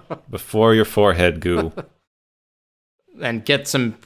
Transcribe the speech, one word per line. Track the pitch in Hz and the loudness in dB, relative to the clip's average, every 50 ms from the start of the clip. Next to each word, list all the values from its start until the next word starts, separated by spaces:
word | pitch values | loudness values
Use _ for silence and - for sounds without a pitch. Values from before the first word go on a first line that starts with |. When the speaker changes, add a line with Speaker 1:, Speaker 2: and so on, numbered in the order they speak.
| - - 165 | -12 -14 -14
Speaker 1:
<laughs> | - _ - | -14 _ -12
Speaker 2:
before | 120 101 - - - 107 110 113 110 | -14 -14 -10 -4 0 2 4 6 6
your | 110 107 | 4 2
forehead | - - 107 104 101 87 90 90 87 82 82 | 2 2 2 2 4 4 4 2 0 0 -2
goo. | 85 90 87 85 82 82 - - 80 - _ _ _ _ _ _ _ _ _ _ _ _ _ _ _ _ _ _ _ _ _ _ _ _ _ - | -2 -2 -2 -2 -2 -4 -8 -12 -16 -18 _ _ _ _ _ _ _ _ _ _ _ _ _ _ _ _ _ _ _ _ _ _ _ _ _ -10
Speaker 1:
And | 160 123 117 110 - | -8 -6 -6 -4 -2
get | - 143 135 139 - | -2 -2 -2 -2 -4
some | - 135 123 113 107 - _ | -4 -2 -2 -4 -6 -8 _